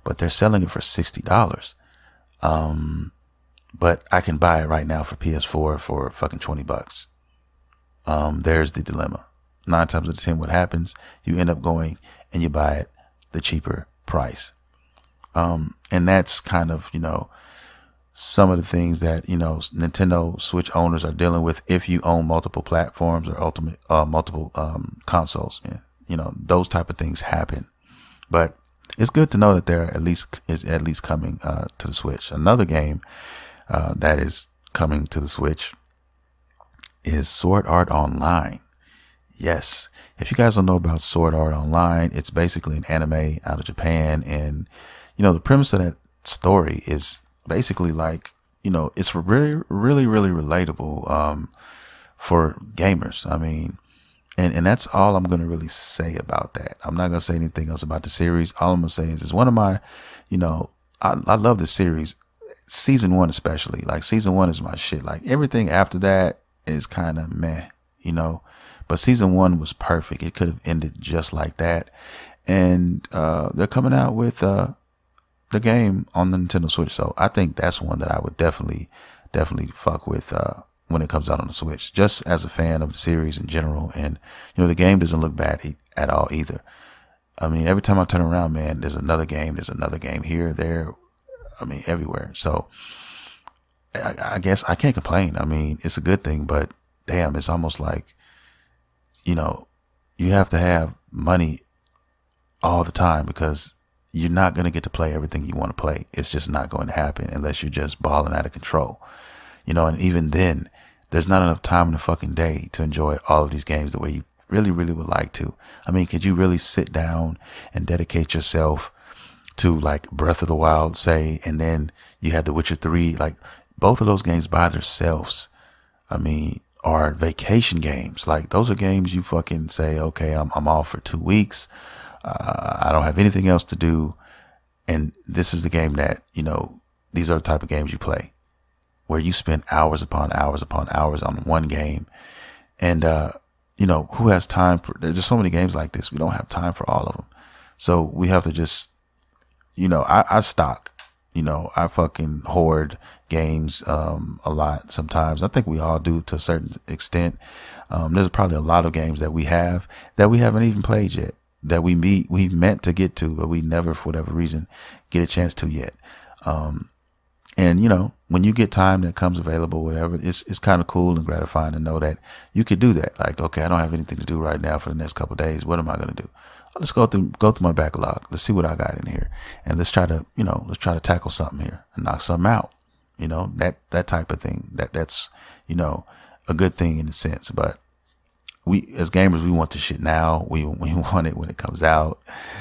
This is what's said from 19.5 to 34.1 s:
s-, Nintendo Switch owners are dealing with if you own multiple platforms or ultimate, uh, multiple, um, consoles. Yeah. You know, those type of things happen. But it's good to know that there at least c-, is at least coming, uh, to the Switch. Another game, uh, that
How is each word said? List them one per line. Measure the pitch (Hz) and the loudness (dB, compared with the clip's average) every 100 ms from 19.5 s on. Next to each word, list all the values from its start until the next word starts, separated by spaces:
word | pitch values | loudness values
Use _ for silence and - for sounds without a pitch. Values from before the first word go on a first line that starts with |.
| 80 | -4
s-, | - | -6
Nintendo | 85 82 - 90 87 85 82 | -4 -4 2 2 4 0 -4
Switch | - 90 - 82 | -2 -2 -2 0
owners | 85 82 80 | 2 0 -2
are | |
dealing | 78 87 85 | 0 2 2
with | 82 - - | 0 -2 0
if | 90 - | 0 2
you | 87 | 0
own | 87 85 80 | 2 2 2
multiple | 80 - - | 0 -2 -8
platforms | - 82 82 - 85 82 78 | -2 -2 -2 -2 -2 -2 -4
or | 76 | -4
ultimate, | 82 - 80 - - | -4 -4 -8 -8 0
uh, | 80 78 | 2 2
multiple, | 80 - 76 76 - | 0 -2 -8 -8 -6
um, | 78 80 - - - | -6 -6 -10 -10 0
consoles. | 87 80 - - - - | 0 0 -4 -6 -10 -12
Yeah. | - _ _ - | -14 _ _ -8
You | 80 | -6
know, | 73 - | -6 -10
those | 78 90 90 | 2 2 4
type | 85 82 | -2 -2
of | 82 | -4
things | 78 80 | -4 -4
happen. | - 80 - 67 - _ _ - - _ - | -2 -2 -2 -6 -10 _ _ -20 -20 _ 0
But | 85 82 - _ _ - - | 2 2 -2 _ _ -14 0
it's | 113 | 2
good | 151 156 | 4 4
to | 101 | 6
know | 104 90 | 6 6
that | 87 | 4
there | 85 | 0
at | 82 82 | 0 -2
least | 82 85 - - | 0 0 -4 -10
c-, | - | -6
is | 80 - | -4 -2
at | 80 | -2
least | 80 76 | -2 -4
coming, | - 80 78 - | -2 -4 -4 -6
uh, | 76 76 - _ | -6 -4 -6 _
to | - | -6
the | |
Switch. | - 69 65 - | -4 -4 -6 -6
Another | 78 87 120 85 | 0 4 4 4
game, | 78 76 73 - - - - - - - | 2 0 -4 -10 -20 -18 -18 -20 -20 -4
uh, | 78 78 - | -2 -2 0
that | 78 | 2